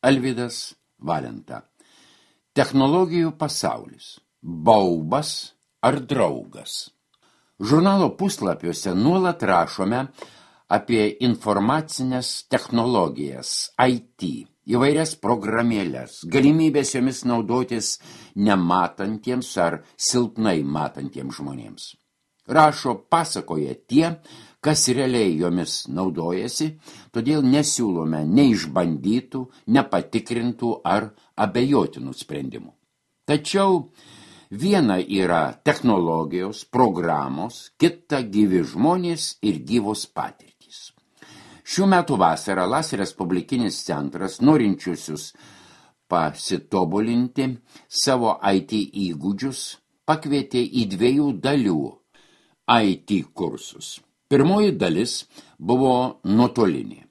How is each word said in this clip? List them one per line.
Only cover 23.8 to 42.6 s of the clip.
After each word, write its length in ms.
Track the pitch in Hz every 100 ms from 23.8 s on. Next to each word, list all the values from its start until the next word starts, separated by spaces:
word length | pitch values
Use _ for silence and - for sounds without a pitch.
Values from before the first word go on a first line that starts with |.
| _
tie, 220 | 131 165 165 - - - _
kas 300 | 151 147 -
realiai 460 | 123 131 123 101 78
jomis 460 | 87 87 78 - -
naudojasi, 800 | 69 92 80 82 92 120 - 156 156 - - -
todėl 300 | 117 113 151 131
nesiūlome 800 | 143 147 - 113 85 80 78 78
neišbandytų, 1160 | 107 143 104 80 71 87 76 87 117 - 135 127 _ -
nepatikrintų 1000 | 127 - - - 113 - 117 120 113 117 110
ar 240 | 82 98 107 _ _ -
abejotinų 760 | 104 104 131 139 85 - 65 64
sprendimų. 560 | - 73 69 55 - _ _ _ _ _ -
Tačiau 560 | 151 151 196 196 180 127 _ - - - - _
viena 480 | 98 175 202 127 92
yra 460 | - 98 90 85 73 58
technologijos, 1040 | - 147 127 98 82 82 76 90 95 107 -
programos, 1040 | 123 123 87 85 78 67 69 107 - - _
kita 460 | 165 170 _ 143 117
gyvi 380 | 101 104 92 76
žmonės 720 | 82 135 185 175 165 - - 107
ir 160 | 80
gyvos 460 | 64 117 101 104 -
patirtys. 800 | - - - _ _ _ - - _ _ _ - - - -
Šių 240 | - - 196
metų 240 | 185 175 120
vasarą 480 | 85 80 - 95